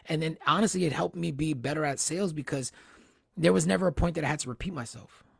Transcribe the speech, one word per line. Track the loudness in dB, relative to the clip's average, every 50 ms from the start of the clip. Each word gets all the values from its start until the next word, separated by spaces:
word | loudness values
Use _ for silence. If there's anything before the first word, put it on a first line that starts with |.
| -8
And | -4 -2 -2
then, | 0 -2 -4 -2 0
honestly, | 2 2 4 4 2 2 2 0
it | 0 0
helped | 0 -2 -2 -2
me | -4 -4 -4
be | -2 -2 -2 -2 -2
better | -2 -2 -4 -2 -2 -2
at | -2 -2 -2
sales | -2 -2 -2 0 -2 -2 -2
because | -4 -6 -4 -4 -4 -4 -6 -8 -12 -18 -20 -20 -20 -20 _ _ _ _ _ _ 2
there | 4 4 6
was | 6 4
never | 4 2 4 2
a | 2 2
point | 2 2 2 2
that | 0 0
I | 0
had | -2 -2
to | -2 -6
repeat | -6 -6 -6 -6 -6
myself. | -6 -8 -10 -12 -14 -18 -20 -20 -20 _ _ _ _